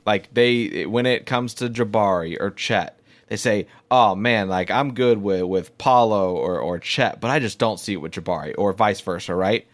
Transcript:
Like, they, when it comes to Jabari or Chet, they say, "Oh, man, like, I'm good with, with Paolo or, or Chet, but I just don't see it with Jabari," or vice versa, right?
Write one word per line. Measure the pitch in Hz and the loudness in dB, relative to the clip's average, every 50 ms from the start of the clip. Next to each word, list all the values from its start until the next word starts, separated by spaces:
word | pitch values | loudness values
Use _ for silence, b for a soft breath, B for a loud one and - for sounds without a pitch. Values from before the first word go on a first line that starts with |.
| _ | _
Like, | 107 104 95 - _ | -2 -2 -2 -2 _
they, | - 120 120 123 120 120 117 - - 87 82 | 0 2 2 4 2 0 -2 -4 -4 -6 -6
when | 87 110 120 123 | -2 -2 0 0
it | 127 123 - - | 0 0 -2 -2
comes | - 131 123 123 120 - | -4 -2 -2 -2 -4 -6
to | - 127 120 | -6 -6 -4
Jabari | 113 120 120 107 104 110 104 98 92 87 82 82 85 - | -2 -2 -2 0 2 2 2 4 2 0 -2 -4 -4 -4
or | 95 98 | -4 -6
Chet, | 95 - - - 117 95 80 - - _ b b b b b b | -4 -6 -4 0 0 0 0 -4 -10 _ b b b b b b
they | 107 | -8
say, | 101 - 123 107 101 87 b b b b _ | -2 0 0 0 0 -2 b b b b _
"Oh, | 127 127 117 101 95 | 4 6 6 4 4
man, | 95 107 123 117 107 98 95 | 2 0 2 2 2 0 0
like, | 92 92 98 - | 0 -2 -2 0
I'm | 98 123 143 139 | 0 -2 -2 -2
good | 120 120 127 120 117 | -2 0 4 4 4
with, | 104 101 101 95 90 92 | 2 2 -2 0 0 0
with | 90 95 92 85 - _ - | 0 -2 -2 -2 -4 _ -2
Paolo | - 131 127 123 120 110 107 101 95 92 90 | 2 4 4 6 4 4 2 2 0 0 -2
or, | 73 64 90 90 76 | -2 -2 -2 -2 -2
or | 60 85 87 85 | -2 -4 -6 -6
Chet, | - - - - 123 107 - - | -6 -6 -2 0 0 -2 -2 -4
but | - 120 | -2 -2
I | 139 151 | 0 0
just | 123 104 - - | -2 -4 -2 -2
don't | 123 110 104 87 | -2 -2 -2 -4
see | - - 98 | -6 -6 -6
it | |
with | 85 71 82 | -6 -6 -8
Jabari," | - 92 85 - 87 76 73 76 - - | -10 -8 -6 -4 -6 -4 -6 -8 -4 0
or | 101 101 92 | 0 0 2
vice | - 110 107 98 - | 2 2 2 2 0
versa, | - 95 87 85 - - 87 | -4 -6 -6 -6 -4 -4 -2
right? | 92 92 98 113 - - _ | 0 2 2 0 0 -4 _